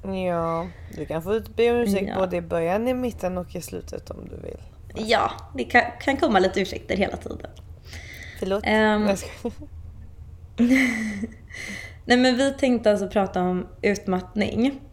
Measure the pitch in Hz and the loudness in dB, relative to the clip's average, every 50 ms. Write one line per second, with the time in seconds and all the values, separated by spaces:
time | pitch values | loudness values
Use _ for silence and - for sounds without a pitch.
0 | - 196 190 190 185 180 175 170 165 165 165 165 175 185 - - - - - - | -6 -6 -4 -2 0 0 0 0 0 0 -2 -2 -4 -6 -10 -14 -14 -12 -10 -10
1 | 151 - 151 160 160 185 214 226 208 - - - 233 233 240 240 240 208 196 196 | -6 -4 -4 -4 -2 0 -2 -2 -2 -4 2 4 4 6 6 4 2 2 2 2
2 | 190 - - 190 190 180 180 175 170 165 175 170 165 170 185 214 233 254 254 247 | 0 0 0 0 0 0 0 -4 -2 0 0 2 2 2 2 2 2 0 0 0
3 | 254 240 - - - 180 180 180 175 - - 180 - - - 87 - - - - | -2 -4 -4 -2 -4 -2 -2 -4 -6 -6 -10 -10 -10 -8 -10 -10 -10 -10 -12 -12
4 | - - - - - - - - - 50 - - - - - - - - - - | -10 -10 -12 -12 -12 -12 -12 -10 -10 -10 -12 -12 -14 -18 -18 -18 -18 -12 -8 -6
5 | 220 214 233 196 - - - - - - - 262 233 - - 240 226 240 - - | 0 2 2 2 2 0 -2 -6 -14 -10 -6 -6 -4 4 6 6 6 4 -4 -2
6 | - 277 269 277 359 285 214 190 185 190 185 - 190 - - - - - - 190 | 0 0 2 2 2 4 6 6 6 6 2 0 -2 -2 -4 -10 -4 -4 0 0
7 | 196 - - - - - - - - - - - - - - - - - - - | 0 -2 -2 -8 -8 -10 -10 -10 -12 -14 -16 -18 -18 -18 -18 -18 -16 -16 -14 -14
8 | - - - - - - - - - 185 190 208 - - 214 214 220 214 214 208 | -14 -14 -16 -16 -16 -16 -8 -6 -2 -2 -2 0 2 4 4 6 6 6 4 4
9 | 214 202 196 190 - - - - - 240 - - 302 - - - - - - - | 4 2 2 0 -2 -12 -14 -8 -8 -8 -8 -8 -14 -14 -14 -14 -14 -14 -14 -14
10 | - - - - - - - - - - - - 240 240 262 262 262 247 226 220 | -16 -16 -16 -16 -16 -16 -16 -18 -18 -12 0 2 4 6 6 6 4 2 0 -2
11 | 220 214 202 196 214 - - - - - - - - - 202 - - - - - | -4 -4 -4 -6 -8 -8 -10 -18 -18 -16 -14 -12 -12 -10 -10 -12 -12 -14 -16 -12
12 | - - 240 247 254 254 247 240 277 277 269 - 285 254 247 226 233 214 208 190 | 2 4 6 6 6 4 6 4 2 2 2 2 4 4 4 4 4 4 4 4
13 | 202 190 - 214 190 190 - 185 180 180 180 180 - - - - - 202 202 196 | 0 0 2 2 2 2 0 0 0 2 0 0 -2 -6 -10 0 0 2 2 2
14 | - - 180 185 185 - - 214 202 - - 208 240 277 277 269 - - | 0 -2 -2 -2 -2 -4 -2 -2 -2 0 2 0 0 0 0 -4 -16 -18